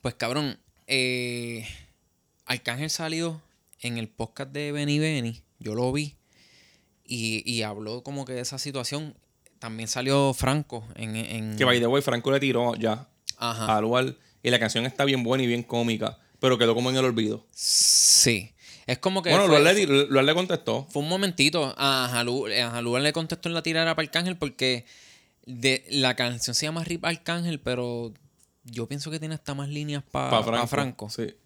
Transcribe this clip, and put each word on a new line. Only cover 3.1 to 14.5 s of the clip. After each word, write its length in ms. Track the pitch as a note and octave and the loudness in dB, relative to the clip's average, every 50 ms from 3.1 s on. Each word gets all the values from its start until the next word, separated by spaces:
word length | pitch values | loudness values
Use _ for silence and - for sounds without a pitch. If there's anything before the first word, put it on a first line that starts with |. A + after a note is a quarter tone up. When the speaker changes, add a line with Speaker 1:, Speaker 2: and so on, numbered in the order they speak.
| D#3+ E3 E3+ E3 D#3+ D#3 _ _ _ _ _ _ _ _ | -4 -4 -4 -4 -6 -10 _ _ _ _ _ _ _ _
Speaker 1:
en 160 | - A#2+ A#2+ A#2 | -10 -8 -6 -6
el 100 | A2+ G#2 | -8 -10
podcast 420 | _ - A#2+ - _ - C#3 C3+ | _ -10 -10 -10 _ -14 -14 -10
de 220 | C3+ D3 D3 D3 | -8 -8 -6 -6
Benny 260 | D3 D3 D3 D3 D3 D3 | -4 -4 -2 0 0 0
Benny, 440 | D#3 D#3 D#3 C#3 A#2+ A#2 A#2 - _ _ _ _ | 0 0 0 -2 -4 -4 -6 -8 _ _ _ _
yo 160 | - A2 G#2+ | -10 -6 -4
lo 160 | A2+ B2+ C3 | -2 0 0
vi, 240 | C3 D3 D3+ D3 - _ _ _ _ _ _ _ _ _ _ _ _ _ _ _ _ _ _ | 0 -2 -6 -6 -12 _ _ _ _ _ _ _ _ _ _ _ _ _ _ _ _ _ _
y, 380 | - B2 A#2+ A2+ A2+ A2 G#2+ - - | -10 -6 -4 -2 -2 -2 -4 -4 -4
y 140 | A#2+ A2+ | -4 -2
habló 400 | G#2+ G#2+ G#2 G#2 G#2+ G#2+ A2+ B2 | -4 -4 -6 -8 -8 -8 -10 -10
como 220 | A#2+ C3+ C#3+ C#3 C3+ | -10 -8 -8 -8 -8
que 80 | C3 | -8
de 80 | C3 B2 | -8 -8
esa 180 | B2 B2 C3+ C3 | -8 -8 -8 -8
situación. 560 | - C#3+ C#3 C3+ A#2+ - C#3 D3 D#3 D3+ - _ _ _ _ _ _ _ _ _ | -10 -8 -6 -6 -6 -6 -6 -8 -8 -10 -14 _ _ _ _ _ _ _ _ _
También 280 | - A#2 A2 A2 A2+ A2 | -12 -12 -10 -8 -6 -6
salió 460 | - B2+ B2+ C3 C3+ C#3 C#3 C#3 B2+ | -4 -2 0 2 4 4 4 4 2
Franco 500 | - C3+ B2+ C3+ D3+ D3 _ - A#2 A2 A2+ - | 2 0 2 2 0 -2 _ -10 -12 -12 -14 -12
en, 180 | - A2+ A2 A2 | -10 -8 -6 -6
en 420 | A2 A2+ - - A2+ A2 A2 G#2+ | -6 -6 -6 -6 -6 -6 -6 0
Speaker 2:
Que, 80 | G#2+ C3 | 2 4
by 140 | B2+ B2 B2 | 4 6 6
the 80 | A#2 | 4
way, 160 | A#2 B2+ C#3 | 4 4 4
Franco 300 | C#3 - B2 A#2+ A#2 C#3 | 2 2 -2 0 0 2
le 80 | C3+ C#3 | 2 2
tiró 340 | C#3 C3+ A#2+ A#2+ A#2+ A#2+ A2+ | 2 2 2 2 2 0 0
ya 320 | - A2+ A2 G#2+ A#2+ C3+ _ _ _ _ - - | 0 0 -2 -2 -2 -6 _ _ _ _ -10 -8
Speaker 1:
Ajá. 400 | _ A#2 A#2+ A#2 A2+ A2 A2 A2 | _ -4 -4 -4 -2 0 2 2
Speaker 2:
a 40 | G#2+ | 2
Luar, 360 | G#2+ A2+ A#2+ B2 B2+ C3 - _ _ _ _ _ | 2 2 2 2 2 0 -4 _ _ _ _ _
y 80 | _ A#2+ | _ 2